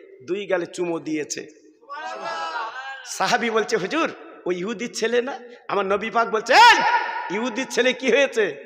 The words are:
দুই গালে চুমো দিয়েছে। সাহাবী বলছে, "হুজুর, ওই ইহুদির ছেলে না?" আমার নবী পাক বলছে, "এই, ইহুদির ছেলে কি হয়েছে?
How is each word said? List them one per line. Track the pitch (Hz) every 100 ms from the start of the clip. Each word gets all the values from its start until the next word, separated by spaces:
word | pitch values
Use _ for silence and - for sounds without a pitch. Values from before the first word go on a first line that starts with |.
| - - 127
দুই | 190 190
গালে | 185 170
চুমো | 175 175 165
দিয়েছে। | 143 151 143 - - - - _ - - - - 440 440 - - - 254 269 - -
সাহাবী | - 190 226 233
বলছে, | 220 214 220
"হুজুর, | 190 302 311 - - - 175
ওই | 180
ইহুদির | 190 208 240
ছেলে | - 226 240
না?" | 254 247 - - -
আমার | 190 190
নবী | 202 220
পাক | 233 226
বলছে, | 220 220
"এই, | 330 466 - 906 932 - - - 196
ইহুদির | 247 220 254
ছেলে | - 247
কি | 233 262
হয়েছে? | 240 269 226 196 135